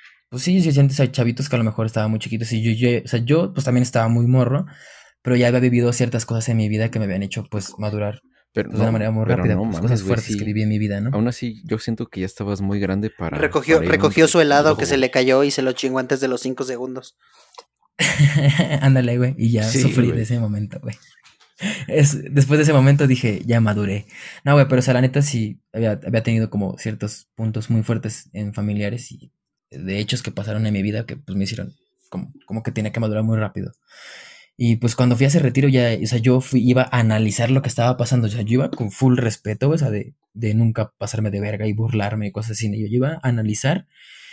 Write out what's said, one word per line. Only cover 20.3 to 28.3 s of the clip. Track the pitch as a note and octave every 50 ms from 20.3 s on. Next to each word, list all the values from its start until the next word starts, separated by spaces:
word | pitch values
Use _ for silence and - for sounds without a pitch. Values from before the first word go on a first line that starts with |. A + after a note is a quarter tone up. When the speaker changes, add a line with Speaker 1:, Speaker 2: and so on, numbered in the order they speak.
| B2 A#2+
Speaker 1:
momento, | A2+ G#2+ G#2 G2+ G#2 G2 - -
güey. | - A2+ G#2+ - - - - _ _ - _ _ _ _ _ - - G3+ G#3+ - - -
Es, | - D#3 C#3+ C#3+ D3 D3 - - C#3
después | C#3+ C3+ C#3 D3 D3+
de | D3+
ese | D3+ D#3
momento | C#3 C3 C#3 C#3+ C#3+ D3+
dije, | C3 C3 B2 - A#2 G#2 F2+ -
"Ya | A#2 A#2 A#2
maduré". | A2+ G#2+ G#2 G#2 G#2 G2 G2 G#2 G#2+ - - - - - - - -
No, | C#3 C#3+
güey, | D3 C3+
pero, | C#3+ C3 B2+
o | A#2
sea, | C3 B2+
la | B2 C3
neta | B2+ - D3
sí | C#3+ D3 - A#2+ A2 G#2+ A2 - _ _ -
había, | A2 A2+ A2 G#2 - -
había | - A#2 A2+ A2
tenido | - A2+ A2+ A2 G#2+
como | - G#2 G2+ F#2+ F#2+ -
ciertos | - A2+ G#2+ A2 - G#2+ - - - - _
puntos | - A2+ A2 G#2+ A2 A2+ -
muy | A#2 A2+ A2
fuertes | - A#2 A2 - G#2+ G#2+ - - -